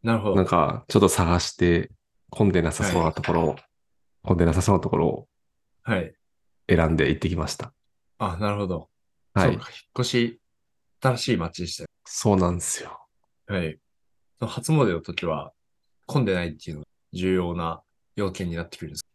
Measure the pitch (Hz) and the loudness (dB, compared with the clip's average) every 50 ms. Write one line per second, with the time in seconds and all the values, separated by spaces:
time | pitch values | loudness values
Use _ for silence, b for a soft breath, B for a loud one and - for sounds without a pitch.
0 | - 117 117 113 101 107 92 95 92 92 92 85 76 71 - - - - - - | 0 0 0 2 2 2 2 2 2 4 4 2 2 2 0 -6 -8 2 4 6
1 | 101 90 - - 90 82 87 87 - - - - 90 87 87 87 98 - - _ | 6 6 4 4 4 4 4 2 2 -2 -2 2 4 4 4 4 2 -2 -12 _
2 | _ _ _ _ _ _ - - 110 101 87 90 82 82 78 - 101 98 85 87 | _ _ _ _ _ _ 0 2 2 4 4 4 2 0 -2 -2 -2 0 2 2
3 | 82 82 - - 147 - 85 85 82 78 69 - _ _ _ _ _ _ _ _ | 2 0 -2 -2 -4 0 0 2 2 0 -2 -4 _ _ _ _ _ _ _ _
4 | _ _ _ _ _ - 92 85 87 82 78 76 - - 101 87 - - - - | _ _ _ _ _ 0 2 4 4 4 4 2 4 4 2 2 2 0 0 2
5 | 82 78 - - - _ _ _ _ _ _ _ _ _ _ _ _ 113 113 92 | 2 0 0 -4 -10 _ _ _ _ _ _ _ _ _ _ _ _ -2 -2 -2
6 | 82 82 - _ _ _ _ _ _ _ _ _ _ - 92 82 82 80 80 78 | -2 -6 -14 _ _ _ _ _ _ _ _ _ _ 0 2 2 4 2 2 2
7 | 78 67 80 - - 87 - 82 78 - - - 67 64 _ _ _ _ _ _ | 2 0 0 -2 -2 -4 -2 -2 -4 -6 -6 -10 -10 -14 _ _ _ _ _ _
8 | _ _ _ _ 117 98 85 85 104 104 104 104 101 92 92 78 - _ _ _ | _ _ _ _ -6 -6 -4 -4 -4 -4 -2 -4 -4 -4 -6 -8 -8 _ _ _
9 | _ _ _ _ _ _ _ 101 92 80 - - - - - - - _ _ - | _ _ _ _ _ _ _ 2 2 2 2 0 -8 -14 -18 -20 -20 _ _ -6
10 | 123 - - 123 120 117 117 _ _ _ _ _ _ _ _ _ _ _ _ _ | -4 -2 0 0 -2 -2 -4 _ _ _ _ _ _ _ _ _ _ _ _ _
11 | - 131 127 107 - - - 90 82 82 - - 87 85 - - 85 - _ _ | 0 0 0 0 0 -2 -2 -2 -2 -6 -6 -8 -10 -10 -10 -12 -14 -16 _ _
12 | _ - - - - 113 101 95 90 87 87 87 - - - - - - - - | _ -14 -12 0 2 4 4 4 4 2 0 -2 -4 -6 -6 -8 -8 -14 -16 -20
13 | - _ _ _ _ _ _ _ _ - 101 92 87 78 - _ _ _ _ _ | -20 _ _ _ _ _ _ _ _ -8 -6 -4 -4 -6 -8 _ _ _ _ _
14 | _ _ _ _ _ _ _ _ - 113 - - 135 - 160 151 131 104 87 82 | _ _ _ _ _ _ _ _ -10 -8 -8 -8 -2 0 2 4 4 2 0 -2
15 | 80 - 85 - - 85 78 76 - - _ _ _ _ _ _ _ _ _ _ | -6 -8 -10 -6 -4 -4 -4 -6 -8 -12 _ _ _ _ _ _ _ _ _ _
16 | _ - - 143 123 101 92 90 87 85 76 76 - - 80 76 73 _ _ _ | _ -4 -2 0 0 0 0 -2 -2 -6 -8 -10 -12 -14 -12 -12 -14 _ _ _
17 | _ _ - 92 90 92 92 92 90 85 85 85 85 82 82 - _ _ _ _ | _ _ -8 -4 -2 0 0 0 0 -2 -4 -4 -6 -6 -6 -8 _ _ _ _
18 | _ _ _ - 104 95 90 - 95 87 82 82 82 - - - 90 78 71 - | _ _ _ -4 -4 -4 -4 -6 -6 -6 -6 -6 -8 -10 -12 -16 -14 -14 -12 -14
19 | - _ | -16 _